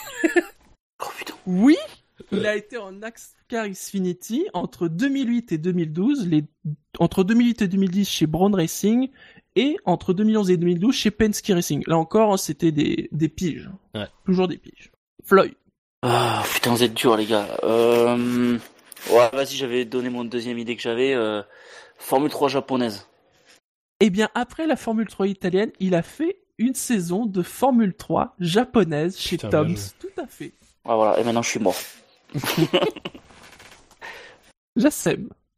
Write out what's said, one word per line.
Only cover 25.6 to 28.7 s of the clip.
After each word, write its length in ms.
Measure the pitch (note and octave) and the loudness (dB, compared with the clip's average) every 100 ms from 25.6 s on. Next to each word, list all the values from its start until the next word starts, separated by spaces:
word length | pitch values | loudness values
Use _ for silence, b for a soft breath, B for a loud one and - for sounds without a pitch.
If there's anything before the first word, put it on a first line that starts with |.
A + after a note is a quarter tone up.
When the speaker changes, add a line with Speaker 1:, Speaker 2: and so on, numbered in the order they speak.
| G#3 - | 0 -2
Speaker 3:
il 160 | F#3+ | 0
a 80 | F3 | 0
fait 360 | E3+ - D#4+ G4 _ - | -2 -4 -4 -4 _ -4
une 180 | A#3 | -2
saison 520 | C4 - A3+ E3+ F3+ A#3 | -2 -2 -2 0 -2 -2
de 160 | F#3+ | -2
Formule 520 | F3 - B3+ B3 G#3+ | -4 0 2 4 2
trois 400 | - - D#3+ - - | 0 -2 -2 -2 -4
japonaise 800 | F3 F#3 B3 | -2 0 2